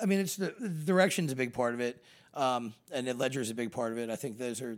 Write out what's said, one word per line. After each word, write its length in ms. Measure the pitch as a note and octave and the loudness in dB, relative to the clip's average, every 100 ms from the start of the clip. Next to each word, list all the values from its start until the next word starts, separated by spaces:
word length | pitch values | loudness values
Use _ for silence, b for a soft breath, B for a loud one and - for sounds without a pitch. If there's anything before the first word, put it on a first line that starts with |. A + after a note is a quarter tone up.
I 40 | G#3 | 2
mean, 140 | G3 | 2
it's 160 | F#3+ G3 | 2 -2
the, 180 | F3+ - | -4 -4
the 100 | A3 | -4
direction's 600 | D#3+ D3+ F#3 F3 - D#3 | -4 4 6 6 4 0
a 40 | C3 | 0
big 160 | B2 | -2
part 200 | B2 A#2+ | 2 0
of 60 | A#2+ | 2
it, 240 | A#2+ - B B B D3 | -2 -4 B B B 0
um, 380 | C3 B2 A#2 - - | 2 2 -4 -12 -8
and 160 | C3+ B2+ | -4 -2
then 100 | B2 | 0
Ledger's 320 | C3 C3+ A2+ | 0 0 -2
a 60 | A2+ | -2
big 160 | A2+ | -4
part 200 | - A#2 | -2 -2
of 60 | A#2 | -2
it. 120 | A2+ | -4
I 40 | A2 | -4
think 220 | C3+ G#2+ | -6 -6
those 240 | B2 A2+ | -6 -4
are, 140 | B2+ | -6